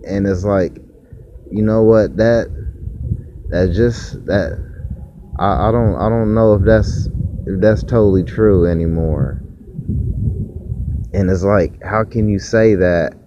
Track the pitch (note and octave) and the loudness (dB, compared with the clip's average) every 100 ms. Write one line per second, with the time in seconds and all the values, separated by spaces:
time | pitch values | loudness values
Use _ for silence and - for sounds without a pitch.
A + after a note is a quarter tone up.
0 | - G2 G2+ F#2 G2+ G2 E2+ - - - | -6 -2 0 0 0 0 0 -6 -20 -20
1 | _ - - - - G#2 G#2+ A2 A2 A2+ | _ -20 -20 -20 -8 -2 2 4 6 6
2 | G2+ E2+ A2+ A#2 - - - - - - | 4 2 2 2 0 -8 -10 -10 -12 -10
3 | - - - - - E2+ F#2 F2 A#2+ A#2 | -8 -8 -8 -14 -6 0 0 2 0 0
4 | - - - G2 F3+ - - - - - | -10 -12 -2 -2 -2 -6 -12 -12 -12 -12
5 | - - - - G2 F2 G#2 A#2 A2+ D2 | -14 -20 -14 -4 -2 0 2 2 0 0
6 | G#2 A#2 A2 A2 A2 G#2 F#2 A2 - - | 0 0 0 2 4 4 4 4 2 -2
7 | - - - - - F#2+ G#2 G#2+ - B2 | -6 -4 -6 -8 -6 2 2 2 0 2
8 | G#2 F#2+ F2 - A2 F#2+ E2+ E2+ E2 E2 | 4 2 0 0 4 4 4 2 0 0
9 | D#2+ D2+ C2 - - - - - - - | 0 0 -2 -6 -12 -18 -16 -12 -6 -4
10 | - - - - - - - - - - | -4 -4 -4 -4 -8 -10 -12 -8 -6 -6
11 | - G#2 F#2 F#2 G2 G#2 - - - G#2+ | -6 -2 0 0 2 2 2 -4 -4 -4
12 | A2 A#2 G#2+ G2 - A2+ A2+ G2 F2+ E2+ | -2 0 0 0 0 4 4 4 2 2
13 | D#2 - | 0 -6